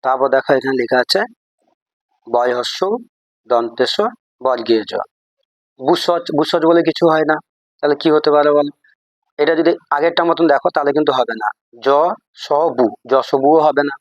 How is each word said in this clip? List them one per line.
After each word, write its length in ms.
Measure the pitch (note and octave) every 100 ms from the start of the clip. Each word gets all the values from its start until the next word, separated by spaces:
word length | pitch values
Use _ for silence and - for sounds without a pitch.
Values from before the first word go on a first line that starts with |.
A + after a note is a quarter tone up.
তারপর 220 | C3 C3 C3+
দেখো 160 | C3+ - C3+
এখানে 180 | C3 C3
লেখা 180 | A#2 B2+
আছে 160 | B2 F#3+ A3+ _ _ _ _ _ _ _ _ _ -
বয় 260 | A#2+ B2
হর্ষ 240 | B2 A#2+ - F#3+ A#3 A#3+ _ _ _ _
দন্তেশ 440 | A#2+ A#2 A#2 B2 - G#3+ A#3+ _ _ B2+
বর্গীয় 360 | B2 A2+ A2+ G#2
জ। 20 | - - _ _ _ _ _ _ _
বুসজ, 440 | C3 F3 - E3+ E3+ D#3
বুসজ 260 | D#3 F3 E3
বলে 100 | E3+ D#3+
কিছু 160 | D#3 E3+
হয় 140 | D#3 D#3
না, 60 | - _ _ _ _
তাহলে 180 | D3 C#3+
কি 60 | E3
হতে 160 | D3+ D3+
পারে 160 | D3 D3 D3
বলো? 160 | D3 - _ _ _ _ _ -
এটা 140 | D3 D#3+
যদি 120 | E3 - _ D3
আগেরটার 300 | D#3+ E3+ E3+
মতন 180 | E3 E3
দেখো 160 | C#3 F3
তাহলে 160 | - C#3+ C#3+
কিন্তু 160 | D3+ C3
হবে 160 | A#2 A2+
না, 60 | G#2+ - _ A#2
জ 40 | C3 C#3+ E3+ A3 _ -
স 20 | - D3 E3 B2
বু, 100 | A#2 - C3
যশবুও 480 | C3+ B2 C#3 C#3 D#3+ D3+
হবে 160 | C#3 C#3+
না। 60 | -